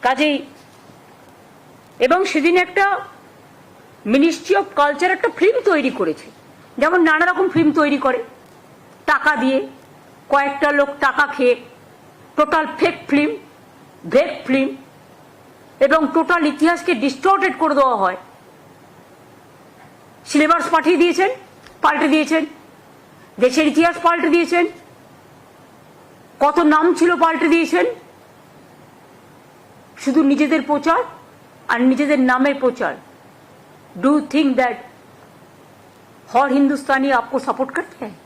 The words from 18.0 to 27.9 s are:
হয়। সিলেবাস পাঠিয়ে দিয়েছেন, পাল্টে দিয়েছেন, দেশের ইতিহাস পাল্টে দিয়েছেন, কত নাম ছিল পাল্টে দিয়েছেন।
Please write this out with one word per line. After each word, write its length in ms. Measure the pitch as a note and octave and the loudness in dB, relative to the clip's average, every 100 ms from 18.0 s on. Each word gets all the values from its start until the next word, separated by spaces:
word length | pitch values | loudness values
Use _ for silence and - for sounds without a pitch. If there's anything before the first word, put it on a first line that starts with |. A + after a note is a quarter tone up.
হয়। 160 | F#3+ F#3 - - - - - - - - - - - - - - - - - - - - - | -2 -4 -14 -20 -20 -20 -20 -20 -20 -20 -20 -20 -20 -20 -20 -20 -20 -20 -20 -20 -20 -20 -4
সিলেবাস 340 | D4 D#4 E4+ - | 0 2 0 0
পাঠিয়ে 260 | E4 D#4 E4+ | 0 2 2
দিয়েছেন, 280 | F4 E4 G4 B4+ - - - - | 2 2 -2 -4 -14 -20 -20 -2
পাল্টে 240 | D4+ D4 D#4 | -2 0 2
দিয়েছেন, 280 | D#4 D4+ D#4+ D#4 - - - - - - - - - | 0 2 -2 -2 -12 -20 -20 -20 -20 -20 -20 -20 0
দেশের 280 | B3 B3+ D#4 | 0 2 2
ইতিহাস 240 | C4 E4+ E4+ | 2 0 2
পাল্টে 240 | E4+ E4+ E4+ | 0 0 2
দিয়েছেন, 300 | E4+ E4 F4 F4 - - - - - - - - - - - - - - - - - | 0 2 0 -2 -4 -20 -20 -20 -20 -20 -20 -20 -20 -20 -20 -20 -20 -20 -20 -20 -2
কত 140 | C#4+ D4+ D#4 | 0 2 4
নাম 120 | D4+ E4 F4+ | 4 2 2
ছিল 120 | E4+ F4 | 2 2
পাল্টে 260 | E4 D#4+ E4+ | 2 2 2
দিয়েছেন। 320 | E4 E4 F4 A#4 | 2 2 0 -2